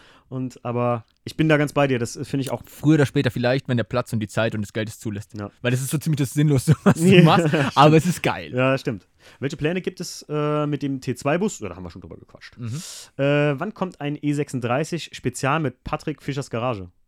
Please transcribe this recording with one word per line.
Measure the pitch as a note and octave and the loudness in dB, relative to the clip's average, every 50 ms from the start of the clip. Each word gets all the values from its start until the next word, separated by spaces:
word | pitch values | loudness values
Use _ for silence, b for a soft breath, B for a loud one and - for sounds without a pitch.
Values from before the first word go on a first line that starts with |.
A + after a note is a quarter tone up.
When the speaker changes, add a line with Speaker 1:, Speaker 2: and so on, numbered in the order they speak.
| b b b b b b | b b b b b b
Speaker 1:
Und, | C3 C3 C3 B2+ - - - | -8 -8 -8 -8 -8 -10 -8
aber | A#2+ A#2+ A#2+ A#2+ A#2+ A#2+ A2+ - _ _ _ - | -4 -2 0 0 0 -2 -2 -6 _ _ _ -16
ich | - - | -10 -2
bin | - D#3 D#3+ | 0 2 4
da | D#3 | 4
ganz | C#3+ D3 C#3 - | 4 2 0 0
bei | C#3+ C#3+ | 0 2
dir, | C#3 C3 | 2 2
das, | A#2 A#2+ A2 - | 0 -2 -4 -6
äh, | - C#3 | -10 -10
finde | - - C#3 | -6 -4 -4
ich | C3 - | -4 -4
auch | - A#2 - | -6 -8 -10
Speaker 2:
Früher | - - - - D3 D#3+ | -14 -10 -2 2 4 4
oder | D3+ C#3+ | 4 4
später | - - C#3 C3+ B2+ | 2 0 0 -2 -2
vielleicht, | - B2 A#2+ A#2+ C3 C3+ - | -2 0 0 0 0 0 0
wenn | - B2+ | -2 -2
der | A#2+ G#2+ | -2 -2
Platz | - - B2 A#2+ - - | -2 -2 -4 -4 -2 -4
und | A2 | -4
die | G#2+ | -4
Zeit | G2+ - - A2 A2+ G#2+ | -4 -2 -2 -2 -2 -2
und | G#2+ | -4
das | G#2 - - | -8 -6 -6
Geld | A2+ A2 G#2+ | -6 -6 -6
es | - - | -8 -10
zulässt. | - A2+ G#2 G2+ - _ - G#2 | -10 -10 -8 -10 -12 _ -12 -12
Speaker 1:
Ja. | G2+ G2+ - _ - | -12 -12 -10 _ -2
Speaker 2:
Weil | A#2+ | 0
das | B2 B2 | 0 0
ist | C3+ B2+ | -2 -2
so | - | -4
ziemlich | D3+ - E3 D#3 C#3+ | -2 -2 0 0 0
das | C#3+ - - | -2 -2 2
Sinnlose, | D3 D3+ D3+ C#3+ C3 - - D3 - | 2 4 4 4 4 4 4 2 4
<laughs> | - | 4
was | G3+ - - | 2 4 4
du | E3 | 6
Speaker 1:
Ja, | F#3 G3 F3 F3+ | 6 8 8 8
Speaker 2:
machst, | D#3 F3 G3+ E3+ | 8 6 6 4
Speaker 1:
<laughs> | |
stimmt. | D3+ E3 D#3 C3+ C#3 - | 2 2 0 0 0 4
Speaker 2:
aber | C3+ C#3+ D#3 D#3 | 6 6 8 8
es | D#3+ - | 6 4
ist | F3+ D#3+ - | 4 -2 -2
geil. | - - F#2+ F2 E2+ D2+ - | -2 -4 -4 -4 -6 -6 -2
Speaker 1:
Ja, | B2 C3 C3+ C3+ | 0 2 2 2
stimmt. | C3 - D3 A#2 F#2 _ _ _ B B B B B | 0 -2 -4 -6 -6 _ _ _ B B B B B
Welche | A#2+ C#3+ D#3+ | -8 -8 -6
Pläne | C#3+ C#3+ D3+ F3+ F#3 | -2 -2 -2 -2 -2
gibt | F#3 G3 F#3+ - | -4 -6 -8 -8
es, | F3+ - - - - - | -12 -12 -12 -14 -12 -8
äh, | D3 D3+ D3 D3+ D3+ D3+ D3+ | -4 -2 -2 -2 0 0 -2
mit | D3 D3 C#3 | -2 -2 -2
dem | D3 C#3 C#3 C3 | -2 -4 -4 -4
T | - C3 A#2+ | -6 -6 -6
zwei | - - C#3 D3+ | -4 -2 -2 0
Bus? | F3+ G3+ G#3+ - - | 0 0 -2 -4 -6
Ja, | G#2+ F#2+ | -10 -12
da | E2+ | -10
haben | F#2 F2+ | -10 -14
wir | E2+ | -14
schon | - F#2+ | -14 -16
drüber | E2+ E2 D#2+ | -18 -16 -18
gequatscht. | - - _ - - - - - | -18 -20 _ -20 -20 -20 -20 -16
Speaker 2:
Mhm. | - B2 A2+ A#2 D#3 B B B B B B B | -12 -10 -10 -8 -10 B B B B B B B
Speaker 1:
Äh, | - C#3 C#3+ C#3+ D3 D3 D3 C#3+ C3 | -2 0 2 2 2 2 2 0 -2
wann | E3+ G#3+ - | -4 -8 -6
kommt | - F#3+ F#3 - - | -6 -6 -8 -8 -8
ein | D3 C#3+ D3 - | -8 -8 -6 -4
E | - D3 D3 | -2 -2 -2
sechsunddreißig | C#3+ C#3+ - - B2+ A#2 A#2 A#2+ C3+ D#3 - - D#3+ - - - | -2 -4 -4 -4 -4 -2 0 0 0 -2 -4 -6 -8 -8 -10 -12
Spezial | - - C3 - - - C3 C#3+ E3 | -6 -6 -6 -6 -2 -2 0 0 0
mit | D#3 C3+ - _ - | -2 -4 -6 _ -10
Patrick | - - D3+ - E3 D3 - - | -8 -8 -6 -6 -8 -10 -8 -8
Fischers | - C3+ C#3+ C3+ - | -8 -8 -8 -8 -6
Garage? | - A2+ A2+ C3 A#2+ G2+ F#2 F2+ _ _ _ | -6 -4 -4 -4 -4 -6 -8 -14 _ _ _